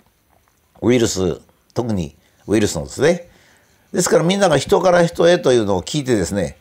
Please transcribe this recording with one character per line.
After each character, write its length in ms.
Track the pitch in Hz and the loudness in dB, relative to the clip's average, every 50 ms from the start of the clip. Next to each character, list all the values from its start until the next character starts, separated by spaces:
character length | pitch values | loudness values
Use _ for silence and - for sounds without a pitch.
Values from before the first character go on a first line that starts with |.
| _ _ _ _ _ _ _ _ _ _ _ _ _ _ _ - | _ _ _ _ _ _ _ _ _ _ _ _ _ _ _ -4
ウ 140 | - 113 123 | 0 2 2
イ 40 | 123 | 2
ル 80 | 117 - | 2 0
ス、 320 | - 92 95 85 65 - - _ _ _ _ _ - | -2 -2 -2 -4 -4 -6 -12 _ _ _ _ _ -8
特 180 | - 120 120 | -6 -4 -4
に 220 | 104 92 80 71 _ _ _ _ _ _ - | -4 -4 -6 -8 _ _ _ _ _ _ -6
ウ 100 | 90 101 | -2 0
イ 40 | 110 | 0
ル 80 | 104 92 | 0 -2
ス 80 | - | -4
の 80 | 82 71 | -6 -10
で 60 | 69 | -10
す 120 | - 98 | -4 0
ね。 260 | 127 165 180 170 - - _ _ _ _ _ _ _ _ _ _ _ - | 0 0 0 0 -4 -18 _ _ _ _ _ _ _ _ _ _ _ -8
で 80 | - - | -6 -4
す 80 | 170 - | -2 2
か 100 | 220 160 | 2 2
ら 40 | |
み 140 | 151 175 196 | 2 2 0
ん 20 | 202 | 2
な 100 | 202 175 | 2 2
が 80 | 147 | 2
人 240 | 135 - - 202 180 | 0 0 0 0 2
か 120 | 175 185 | 2 2
ら 120 | 175 175 170 | 4 4 2
人 240 | 165 - - 165 170 | 0 0 2 2 4
へ 120 | 131 127 | 4 4
と 120 | 127 143 | 2 2
い 40 | 123 | 2
う 80 | 120 107 | 2 2
の 100 | 98 98 | 0 -2
を 80 | 90 | -2
聞 200 | - - - 151 | -4 -4 -6 -6
い 20 | 131 | -2
て 100 | 127 123 | 0 0
で 100 | 104 85 | 0 0
す 60 | - | -2
ね 260 | 98 101 87 69 - _ | -2 -4 -4 -4 -8 _